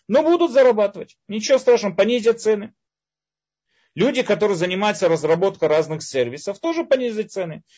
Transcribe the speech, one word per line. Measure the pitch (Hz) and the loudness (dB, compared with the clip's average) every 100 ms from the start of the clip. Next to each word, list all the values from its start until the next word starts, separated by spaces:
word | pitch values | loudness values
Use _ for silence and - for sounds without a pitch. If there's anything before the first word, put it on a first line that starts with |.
| - | -2
но | 254 | 0
будут | 311 349 339 | 2 2 2
зарабатывать. | 254 254 214 202 185 - _ - | 4 4 4 0 -4 -18 _ -10
Ничего | 214 220 262 | -6 -2 0
страшного, | 254 240 202 175 | 2 2 2 0
понизят | 208 247 226 226 | 0 2 0 0
цены. | 214 208 214 _ _ _ _ _ _ _ _ _ _ _ _ | 0 -2 -4 _ _ _ _ _ _ _ _ _ _ _ _
Люди, | 147 240 254 | -2 0 0
которые | 226 190 208 175 | 0 0 0 0
занимаются | 180 185 208 202 175 | -2 -2 -2 0 0
разработкой | 160 151 165 190 190 156 | 0 0 2 0 0 0
разных | 151 151 156 | 0 0 -6
сервисов, | - 135 120 143 202 196 | -6 -2 -2 -4 -10 -6
тоже | 330 330 | -4 -2
понизят | - 269 247 214 208 | 0 0 0 -6 -8
цены. | 190 170 151 _ | -8 -8 -10 _